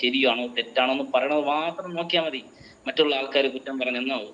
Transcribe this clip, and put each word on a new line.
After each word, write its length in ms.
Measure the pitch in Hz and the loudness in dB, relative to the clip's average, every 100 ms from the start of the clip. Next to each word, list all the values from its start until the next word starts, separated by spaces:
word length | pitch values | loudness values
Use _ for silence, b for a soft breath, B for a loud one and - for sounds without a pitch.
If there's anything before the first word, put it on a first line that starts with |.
ശരിയാണോ, 460 | 123 135 127 120 120 | 0 4 4 2 -2
തെറ്റാണോ 460 | 117 117 131 127 | -4 -2 0 2
എന്ന് 120 | 135 135 | 0 0
പറയണത് 300 | 123 139 151 | 2 2 2
മാത്രം 500 | 143 151 165 170 185 | 2 0 -2 -6 -6
നോക്കിയാ 280 | 170 170 175 | -6 0 0
മതി. 200 | 160 131 - B B B 131 | 0 -4 -10 B B B -2
മറ്റുള്ള 300 | 135 147 135 | 2 2 2
ആൾക്കാര് 360 | 135 143 135 | 0 2 2
കുറ്റം 260 | 127 139 135 | 0 -8 -6
പറഞ്ഞെന്നോ 380 | 127 123 131 123 107 | -4 -2 -2 -4 -6